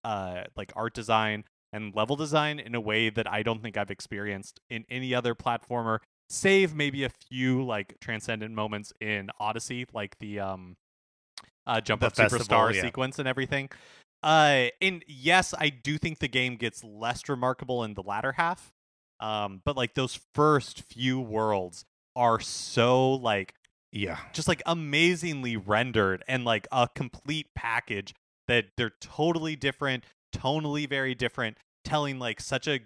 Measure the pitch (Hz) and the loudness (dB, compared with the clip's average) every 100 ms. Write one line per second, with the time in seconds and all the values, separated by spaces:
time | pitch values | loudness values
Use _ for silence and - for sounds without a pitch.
0 | 113 104 92 90 87 - 98 - 113 - | -4 -4 -4 -8 -10 -12 -10 -6 -6 -6
1 | 110 110 107 107 - _ _ 104 107 101 | 2 4 4 -2 -8 _ _ -10 -4 0
2 | 110 143 151 151 151 147 113 120 107 110 | 0 0 2 2 2 -4 -6 -4 0 2
3 | 113 110 104 107 107 110 110 104 101 98 | 2 0 -2 -2 -2 -4 -4 -6 -4 -8
4 | - 101 104 98 98 _ _ 117 113 123 | -10 -8 -6 -8 -10 _ _ -12 -8 -8
5 | 127 123 120 117 - 117 - 120 113 110 | 0 0 0 -2 -2 -2 -2 -4 0 -2
6 | _ _ _ - 196 196 180 151 143 139 | _ _ _ 0 4 6 4 2 -2 0
7 | 131 - _ 127 127 127 127 107 98 - | -4 -6 _ 0 2 2 0 -4 -6 -12
8 | - 110 113 110 107 110 107 104 104 _ | -8 -6 -4 -6 -4 -4 -4 -4 -8 _
9 | 107 104 98 - 107 113 - 123 123 113 | -4 -4 -4 -4 -4 -4 -6 -8 -8 -8
10 | 101 - 107 104 98 92 90 90 _ _ | -8 -10 -10 -6 -6 -8 -12 -20 _ _
11 | _ _ _ - - _ - 113 107 107 | _ _ _ -20 -20 _ -2 -2 0 2
12 | 117 - 107 120 101 117 113 98 120 131 | 2 4 4 4 4 4 6 4 0 -2
13 | 131 135 131 131 131 139 135 - - - | -4 -2 -4 -2 -2 -4 -6 -14 -20 -20
14 | _ _ 151 160 151 139 123 - 190 175 | _ _ 4 8 8 6 4 2 -2 -2
15 | - 135 139 185 180 170 151 127 139 151 | -12 -2 6 6 4 0 -2 -2 -4 -2
16 | 170 151 143 127 127 117 117 - 113 104 | -2 -2 0 2 0 -2 -6 -6 -18 -6
17 | 117 117 - 131 127 127 127 123 113 101 | -4 -4 -4 -2 0 -2 -4 -4 -4 -6
18 | 95 101 131 131 170 180 - _ _ _ | -6 -4 -4 0 -2 -2 -12 _ _ _
19 | _ _ 110 107 104 95 - 135 120 - | _ _ -6 -4 -4 -4 -4 -2 -2 0
20 | 127 - _ - 151 147 - - - 117 | -4 -4 _ 2 4 4 0 -16 -18 -4
21 | 127 131 120 107 110 101 90 87 - _ | -2 -2 -2 0 2 0 -2 -12 -20 _
22 | _ 127 120 113 - - - - 120 127 | _ 2 4 4 0 -10 -2 4 6 6
23 | 131 135 120 101 92 _ _ _ _ 110 | 4 2 0 0 -2 _ _ _ _ -6
24 | 98 80 - - 170 170 - 170 151 147 | -6 -6 -10 -4 -2 0 -2 -4 0 4
25 | 170 175 170 143 123 110 95 107 123 113 | 4 2 -4 -4 -4 -4 2 2 4 2
26 | 98 92 - 131 120 110 - 131 123 - | 2 0 -2 -2 2 0 0 2 2 0
27 | 131 - - 156 - - 117 113 - 101 | -10 -8 -6 -6 -6 -8 -4 -4 -4 -8
28 | 95 - _ _ - 120 98 - 117 _ | -8 -18 _ _ 2 2 2 -4 -4 _
29 | - - 160 165 160 147 139 - 143 127 | -14 0 0 0 -2 -2 -4 -2 -4 -4
30 | - _ _ - 131 156 151 147 143 139 | -8 _ _ -4 -2 0 -2 -2 -2 -2
31 | 131 120 123 - 113 - _ _ - 151 | -2 0 -2 -2 -6 -6 _ _ -2 -2
32 | 143 131 120 107 - 131 - 139 | -2 -4 -6 -6 -4 -4 -2 -4